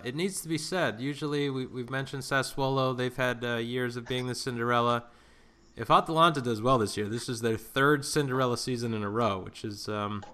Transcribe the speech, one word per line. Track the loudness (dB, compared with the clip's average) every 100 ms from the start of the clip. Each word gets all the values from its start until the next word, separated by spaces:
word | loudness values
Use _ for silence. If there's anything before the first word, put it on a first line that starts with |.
it | -4
needs | -2 -2 -4
to | -4
be | -4
said. | -2 0 0 -2
Usually, | -4 -4 -2 0 0
we, | -2 -6
we've | -8 -6
mentioned | -4 -4 -6
Sassuolo. | -2 0 0 0 0 2 2 2
They've | -2 0
had, | 0 0 -2
uh, | -2
years | -2 -2 -2 -4
of | -4
being | -4 -2
the | -4
Cinderella. | -4 -2 2 4 4 2 -2 -18 -20 -20 -20 _ -16 -6
If | 4
Atalanta | 4 4 6 6 4
does | 0 2
well | 4 4
this | 4 0
year, | -2
this | -4 -6
is | -2
their | 0 -2
third | -2 2 4 4
Cinderella | 2 0 2 2 2 0
season | -2 -2 -2
in | -2
a | -2
row, | 0 2 0
which | -6 -10
is, | -10 -8 -6
um, | -4 -4 -6 -10